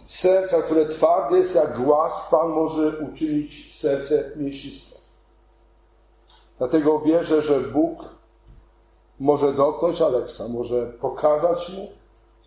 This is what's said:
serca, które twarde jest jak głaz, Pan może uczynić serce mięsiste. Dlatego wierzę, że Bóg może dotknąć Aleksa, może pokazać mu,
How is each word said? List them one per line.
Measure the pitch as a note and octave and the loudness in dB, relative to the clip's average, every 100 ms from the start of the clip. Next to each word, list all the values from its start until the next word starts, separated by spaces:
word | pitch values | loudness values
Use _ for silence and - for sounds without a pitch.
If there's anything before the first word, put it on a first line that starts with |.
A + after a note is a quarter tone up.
| - | -12
serca, | - F#3 F#3+ F#3+ E3 | 0 2 2 2 0
które | D3+ D#3+ D3+ | 2 2 0
twarde | - D#3+ F3+ - F#3 | 2 2 2 2 2
jest | F3+ | 4
jak | E3+ D3+ A2+ | 2 0 0
głaz, | C3+ D3 E3 - - | 2 2 0 -6 2
Pan | D#3 E3 | 2 2
może | D#3+ D#3 D#3 D#3 D3+ | 0 -2 0 -2 -2
uczynić | C3+ - D#3 D3 - - - - | -8 -6 -4 -2 -4 -12 -20 -6
serce | D3 C#3 - D3 - D3+ | -2 -2 0 -2 -2 -8
mięsiste. | C#3 C#3 C#3+ - - - _ _ _ _ _ _ _ _ _ _ _ _ _ _ _ - | -8 -8 -12 -16 -20 -20 _ _ _ _ _ _ _ _ _ _ _ _ _ _ _ -6
Dlatego | B2+ D#3+ D3 D#3 | -2 2 2 2
wierzę, | D3+ E3+ E3 D#3 | 2 0 2 0
że | D3+ C#3 | 2 0
Bóg | A#2 C3+ E3 - - - _ _ - - _ _ _ _ _ - | 0 0 0 -4 -16 -20 _ _ -20 -20 _ _ _ _ _ -4
może | C#3 C#3+ C#3 | 0 2 2
dotknąć | C3+ C#3+ D3 E3+ E3+ | 2 0 0 -2 0
Aleksa, | D#3 B2 - - A2+ | 0 0 -4 -10 -8
może | A#2+ B2 A#2+ A#2 | -8 -4 -4 -4
pokazać | - C3+ - D3+ D3+ E3+ - F3+ | -6 -8 -2 0 2 4 2 -2
mu, | G3 G3+ - _ _ _ _ | -12 -14 -16 _ _ _ _